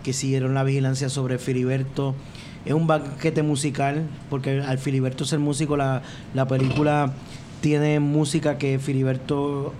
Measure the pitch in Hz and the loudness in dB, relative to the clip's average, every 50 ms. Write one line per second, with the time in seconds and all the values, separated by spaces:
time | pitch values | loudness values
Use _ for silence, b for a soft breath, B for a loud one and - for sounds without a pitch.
0 | - 135 127 - - 135 135 135 127 131 135 135 135 135 135 139 135 131 131 127 | -4 -4 -4 -2 0 0 0 2 2 2 2 2 2 2 2 2 2 2 0 0
1 | 143 131 - 139 131 127 127 123 - - 131 127 123 123 131 135 135 131 - - | -2 -2 -2 -2 -2 -2 -2 -2 -2 -2 0 0 2 2 0 0 -2 -4 -2 -2
2 | 139 135 131 135 B B B B B B B B B - 139 160 165 160 160 151 | -2 -2 -2 -4 B B B B B B B B B 0 2 2 4 4 2 2
3 | 139 139 135 - - 160 156 160 151 151 147 135 139 151 131 139 139 139 143 151 | 2 -4 -8 -2 -2 0 2 2 2 2 2 2 0 -2 0 0 0 0 0 -2
4 | 160 151 - - - - 143 139 131 135 135 135 139 135 131 131 135 151 135 135 | -4 -4 -8 -12 -8 -4 -4 -4 -2 0 0 0 0 -2 -2 -2 -2 0 0 2
5 | 127 131 127 - 156 127 165 147 147 147 147 135 160 151 151 143 139 135 131 127 | 0 0 -2 -2 -2 -2 0 0 2 0 0 0 0 0 2 2 2 2 0 -2
6 | B B B B B B - 131 135 127 135 131 135 131 120 139 151 151 147 147 | B B B B B B -2 -2 0 2 2 2 2 2 2 4 4 4 4 4
7 | 143 135 135 - B B B B B - - - - 151 147 147 147 151 151 151 | 2 2 -2 -6 B B B B B -16 -12 -2 0 2 4 4 4 4 4 4
8 | 147 143 143 151 156 143 - 160 143 151 143 139 143 139 135 131 135 139 135 135 | 2 4 4 2 2 2 0 0 2 2 0 0 0 0 0 0 0 0 0 2
9 | 135 131 131 127 - - 147 143 143 143 143 139 139 127 135 - | 2 2 0 -2 -2 -2 -2 0 0 -2 -2 -4 -4 -6 -8 -10